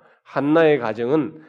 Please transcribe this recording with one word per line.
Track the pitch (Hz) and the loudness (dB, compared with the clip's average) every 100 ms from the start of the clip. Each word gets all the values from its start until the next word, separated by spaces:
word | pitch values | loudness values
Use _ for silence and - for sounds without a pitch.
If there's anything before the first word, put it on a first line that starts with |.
| _ _ | _ _
한나의 | _ 147 143 160 160 143 | _ -4 0 2 4 2
가정은 | 117 110 120 156 120 156 | -2 -6 -2 -2 -4 -10